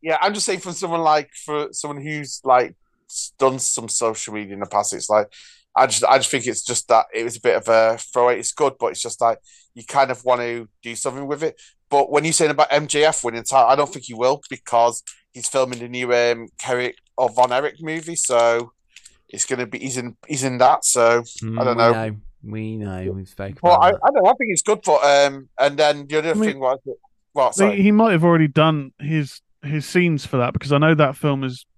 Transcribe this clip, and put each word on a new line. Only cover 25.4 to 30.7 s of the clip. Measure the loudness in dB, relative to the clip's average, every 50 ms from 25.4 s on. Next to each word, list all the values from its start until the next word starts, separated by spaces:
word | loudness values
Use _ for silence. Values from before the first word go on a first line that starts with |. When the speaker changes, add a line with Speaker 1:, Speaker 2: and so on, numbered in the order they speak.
| -18 _ _ 0
Speaker 1:
and | 0 0 2
then | 2 2 2 2 -2 -6
the | -4 -4 -2
other | 0 0
Speaker 3:
I | 0
mean, | 0 0 -2 -2
Speaker 1:
thing | -2
was, | -2 -2 -2 -4 _ -14 -14 -14 _ _ _ _ _ _ _
what, | 0 0 0 2
Speaker 3:
they, | 2 2
Speaker 1:
sorry? | 2 2 4 2
Speaker 3:
he | 4
might | 4 4 4 4 4
have | 4 4
already | 4 4 4 2
done | 2 2 2 2 2 2 0 -4 -10 _ _
his, | -8 -4 -2 -2 -4 -4 -10 -20 _ _ _ _ -10
his | -6 -6 -6 -6
scenes | -2 0 2 2 2 2 0 -4
for | -2 -2
that | 0 0 0 -2
because | -6 -2 0